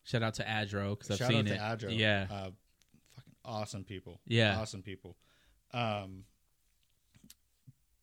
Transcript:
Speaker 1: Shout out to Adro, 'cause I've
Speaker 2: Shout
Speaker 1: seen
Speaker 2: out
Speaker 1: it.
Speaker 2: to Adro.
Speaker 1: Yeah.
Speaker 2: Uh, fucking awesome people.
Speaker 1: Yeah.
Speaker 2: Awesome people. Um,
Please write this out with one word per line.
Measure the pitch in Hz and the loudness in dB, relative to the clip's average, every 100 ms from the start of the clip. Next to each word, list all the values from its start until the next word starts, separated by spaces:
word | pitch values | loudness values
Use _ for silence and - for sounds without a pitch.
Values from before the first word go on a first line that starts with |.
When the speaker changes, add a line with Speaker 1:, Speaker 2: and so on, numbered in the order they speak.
Speaker 1:
Shout | - 120 | -2 0
out | 113 | 0
to | - | -2
Adro, | 104 110 104 101 101 104 | -2 0 0 -2 -2 -4
'cause | - | -2
I've | 101 | 0
Speaker 2:
Shout | 123 | 4
Speaker 1:
seen | 120 104 | 4 4
Speaker 2:
out | 98 107 113 | 0 -2 -4
Speaker 1:
it. | |
Speaker 2:
to | 101 | -4
Adro. | 110 | 2
Speaker 1:
Yeah. | 107 101 95 | 4 4 0
Speaker 2:
Uh, | 101 95 92 _ _ _ - _ | -6 -8 -12 _ _ _ -20 _
fucking | - - - | -20 -20 -18
awesome | - 110 107 101 | -8 -6 -4 -8
people. | 95 95 90 87 - | -8 -10 -10 -16 2
Speaker 1:
Yeah. | 113 107 107 | 6 6 4
Speaker 2:
Awesome | 110 101 | -2 -8
people. | 95 95 87 - _ _ _ _ _ | -10 -12 -14 -18 _ _ _ _ _
Um, | 120 117 104 95 95 - _ _ _ _ _ _ _ _ - - - _ _ - _ _ _ | -2 -2 -2 -6 -12 -18 _ _ _ _ _ _ _ _ -20 -20 -20 _ _ -20 _ _ _